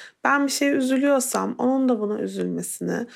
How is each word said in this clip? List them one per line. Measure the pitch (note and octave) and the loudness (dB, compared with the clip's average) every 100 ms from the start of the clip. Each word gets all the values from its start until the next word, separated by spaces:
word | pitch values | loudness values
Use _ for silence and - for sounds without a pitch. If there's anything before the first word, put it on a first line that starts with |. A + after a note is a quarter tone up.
| - _ | -20 _
ben | A#3+ C#4+ C#4 | 0 2 0
bir | |
şeye | - C#4+ | 0 0
üzülüyorsam | C#4+ B3+ C4 C#4+ C#4 B3+ G#3 G3 B3 | 2 2 2 4 2 2 -2 -2 0
onun | B3 C4+ C4 | 0 2 2
da | A3 | 2
buna | G#3 G#3 | 0 -2
üzülmesini | G3 F#3+ F3+ E3+ E3+ - E3+ - A#3+ | -4 -4 -4 -4 -6 -6 -2 -2 -4